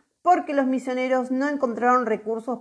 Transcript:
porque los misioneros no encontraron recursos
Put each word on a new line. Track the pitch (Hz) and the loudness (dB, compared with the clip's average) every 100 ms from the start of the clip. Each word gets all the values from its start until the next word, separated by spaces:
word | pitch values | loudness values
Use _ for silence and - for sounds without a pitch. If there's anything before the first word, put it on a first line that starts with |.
| _ _ | _ _
porque | 339 359 294 | 2 2 2
los | 285 262 | 0 0
misioneros | 262 254 254 254 262 247 | 0 -2 -2 0 0 0
no | 262 285 | -2 -2
encontraron | 285 254 220 240 254 226 | -2 -2 0 2 4 2
recursos | 208 214 226 226 240 | -2 -4 -6 -6 -6